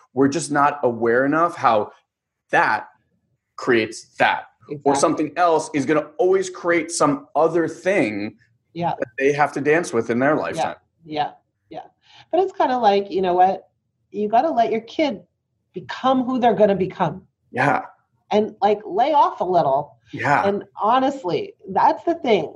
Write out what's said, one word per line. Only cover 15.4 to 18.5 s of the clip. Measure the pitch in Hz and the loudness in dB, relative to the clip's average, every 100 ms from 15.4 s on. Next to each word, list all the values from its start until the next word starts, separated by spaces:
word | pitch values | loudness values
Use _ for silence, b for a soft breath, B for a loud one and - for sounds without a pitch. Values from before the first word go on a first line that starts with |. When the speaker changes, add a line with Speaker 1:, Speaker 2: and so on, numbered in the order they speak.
| _ _ _ | _ _ _
Speaker 2:
become | 185 - - 262 262 240 | -14 -12 -4 0 0 0
who | 254 | 0
they're | 233 | 2
gonna | 185 208 196 | 4 2 2
become. | 180 - 165 - - _ _ | -2 -2 -4 -4 -14 _ _
Speaker 1:
Yeah. | 117 139 - - _ _ _ - | -2 0 0 -4 _ _ _ -2
Speaker 2:
And, | 208 214 | 0 0